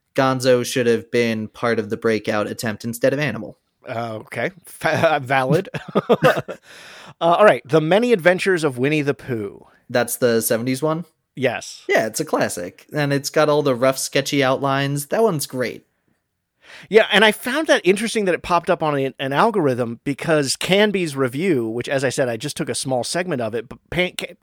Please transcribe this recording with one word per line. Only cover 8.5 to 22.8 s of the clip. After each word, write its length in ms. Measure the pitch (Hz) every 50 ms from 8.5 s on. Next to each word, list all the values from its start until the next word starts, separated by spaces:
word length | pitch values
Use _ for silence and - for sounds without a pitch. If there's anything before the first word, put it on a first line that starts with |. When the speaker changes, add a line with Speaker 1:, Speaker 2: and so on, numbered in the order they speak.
| 185 165 156
Speaker 2:
of 140 | 147 127 120
Winnie 240 | 127 143 156 151
the 100 | 139 143 139
Pooh. 520 | - - - 123 110 104 98 65 57 - _ _ _ _ -
Speaker 1:
That's 260 | 120 120 117 117 -
the 240 | - 131 120 117 113
seventies 420 | 113 - 123 110 117 131 131 127
one? 220 | 151 156 156 165 175 _ _ _ _ _ -
Speaker 2:
Yes. 480 | - 127 123 107 92 - - - - - -
Speaker 1:
Yeah, 180 | 392 - 117
it's 140 | 110 110 -
a 40 | 151
classic, 640 | - - - 131 104 - - 90 95 - - - - -
and 180 | 151 147 143
it's 160 | 143 139 139 -
got 180 | - 160 151 151
all 140 | 147 147
the 120 | 147 143 127
rough, 240 | 117 131 131 135 135
sketchy 440 | - - - 143 135 - 147 139
outlines. 640 | 135 131 135 131 135 139 135 139 139 139 143 143 143
That 160 | - - 214
one's 240 | 226 220 175 143 -
great. 400 | - - 127 123 107 - - _ _ _ _ _ _ _ _ _ _ _ _ _ _ _ _ _ - - - - -
Speaker 2:
Yeah, 200 | 180 220 190 -
and 120 | 202 196 220
I 80 | 214
found 340 | 208 - - 247 254 302 320
that 160 | 320 294 233 -
interesting 400 | 170 202 196 226 214 - 226 202
that 80 | 185 165
it 80 | 127
popped 280 | - - 180 170 165 -
up 120 | 175 165
on 140 | 160 151 143 139
an, 160 | 135 135 - -
an 140 | 143 135 139
algorithm 680 | 147 190 233 220 208 156 135 127 117 123 113 117 - -
because 520 | 143 139 - - 165 160 151 143 123 -
Canby's 600 | - - - 180 202 214 214 185 196 175 156 139
review, 520 | 135 135 123 117 139 180 202 160 127 113 110
which, 200 | 113 120 120 -
as 160 | 143 135 135
I 40 | 127
said, 180 | - - 139 123
I 80 | 117
just 200 | 110 - 147 -
took 120 | - 156 127
a 60 | 113
small 280 | -